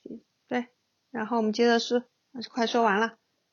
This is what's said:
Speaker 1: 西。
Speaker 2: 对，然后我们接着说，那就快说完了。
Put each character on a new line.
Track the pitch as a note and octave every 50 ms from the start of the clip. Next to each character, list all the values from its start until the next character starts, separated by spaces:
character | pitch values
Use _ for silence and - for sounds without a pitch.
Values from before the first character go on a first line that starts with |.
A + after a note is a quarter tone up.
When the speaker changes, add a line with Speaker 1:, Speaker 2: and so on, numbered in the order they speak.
Speaker 1:
西。 | - - A3+ A3+ - _ _ _ _ -
Speaker 2:
对， | B3 B3 A#3+ - _ _ _ _ _ _ _ _
然 | - A3+ G#3+
后 | G#3 A#3+
我 | A#3
们 | A3 G#3+
接 | G#3+ A3+ A#3+
着 | A#3+ A#3 A#3
说， | A#3 - A#3+ B3 A#3+ _ _ _ _ _
那 | - B3
就 | A3 -
快 | - B3 A3+
说 | A3+ - A#3+
完 | A#3 G#3+ F#3+ G#3
了。 | A3+ A3 - _ _ _ _ _ _ _